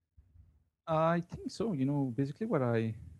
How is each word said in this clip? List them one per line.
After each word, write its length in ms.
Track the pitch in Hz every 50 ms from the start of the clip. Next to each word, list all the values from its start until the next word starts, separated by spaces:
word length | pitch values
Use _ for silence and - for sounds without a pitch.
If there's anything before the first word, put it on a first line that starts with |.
| _ _ _ - - _ _ - - - _ _ _ _ _ _ _
I 360 | 170 160 156 160 165 170 175 170 - -
think 160 | - 403 -
so. 220 | - - 190 233 190
You 140 | 135 131
know, 260 | 135 147 143 139 131 117
basically 340 | 127 139 139 147 - 220 226
what 120 | 226 139
I, 340 | 131 120 117 113 113 110 110 - - - - -